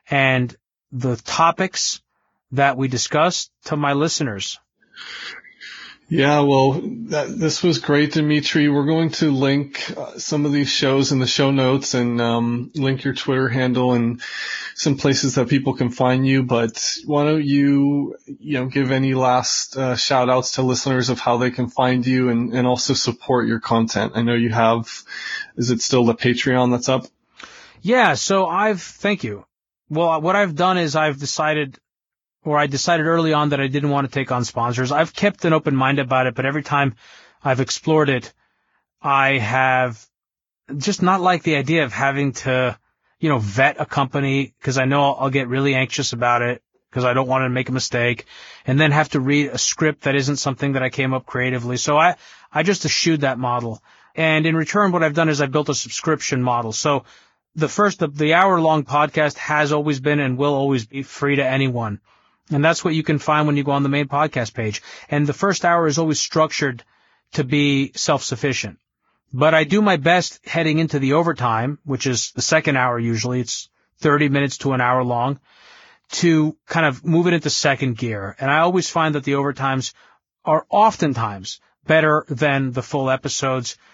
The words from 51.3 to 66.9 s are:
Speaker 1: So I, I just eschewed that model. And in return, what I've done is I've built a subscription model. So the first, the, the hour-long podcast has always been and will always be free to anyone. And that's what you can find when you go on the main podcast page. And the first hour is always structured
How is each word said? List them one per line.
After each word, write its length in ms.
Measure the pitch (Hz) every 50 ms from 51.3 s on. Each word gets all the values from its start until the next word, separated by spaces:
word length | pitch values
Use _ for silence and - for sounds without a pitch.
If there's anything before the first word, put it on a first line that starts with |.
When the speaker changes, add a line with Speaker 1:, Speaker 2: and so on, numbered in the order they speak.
| - 127 127 127 127 123 117 123 127
Speaker 1:
So 200 | 123 - 151 147
I, 180 | 151 160 180 175 - - - - - - _
I 120 | - 151 160
just 220 | 190 196 - -
eschewed 360 | 147 - - - 170 160 147
that 180 | 143 135 127 120
model. 440 | 131 123 123 123 120 113 110 - _ _ _ _ _ _ _
And 300 | - 160 156 156 156 156
in 100 | 165 160
return, 360 | 160 156 - - 208 208 190
what 120 | 175 175 160
I've 100 | 156 143
done 160 | 165 165 160
is 120 | 147 139
I've 100 | 147 135
built 180 | 131 151 147 151
a 60 | 135
subscription 640 | - - 113 - - - 160 156 147 - - 139 127
model. 300 | 123 123 120 120 117 113
So 320 | 107 - - 151 143 131 - - - - _ _ _ _ _ _ _
the 100 | 160 156
first, 320 | 135 - - 208 202 - -
the, 80 | 170
the 280 | 147 143 143 151 151 165
hour-long 480 | 175 190 196 185 170 160 156 160 151 131
podcast 520 | - 147 147 151 147 - 156 151 143 -
has 340 | - - - 151 151 151 139
always 280 | 151 147 147 151 143 135
been 200 | 131 147 147 147
and 180 | 143 131 127
will 160 | 127 143 143 143
always 320 | 135 139 139 139 123 110
be 180 | - - 135 135
free 340 | - - - 143 139 143
to 80 | 135 139
anyone. 540 | 131 131 135 135 131 120 120 117 107 104 - _ _ _ _ _ _ _ _ _ _
And 140 | 156 139 147
that's 220 | 160 165 - -
what 80 | 175 160
you 100 | 160 147
can 160 | - 151 139
find 280 | - - 151 151 151
when 100 | 151 143
you 60 | 143 139
go 80 | 143
on 120 | 139 139 139
the 60 | 139
main 180 | 143 143 147
podcast 460 | 135 143 143 156 147 - 131 117 - -
page. 280 | - 110 107 101 - - - - - - -
And 180 | 147 147 147
the 60 | 143 135
first 320 | - 190 202 190 - -
hour 220 | 175 170 170 165
is 100 | 156 139
always 220 | 165 165 160 143 -
structured 640 | - - - 160 156 156 - - 151 139 123 113 - _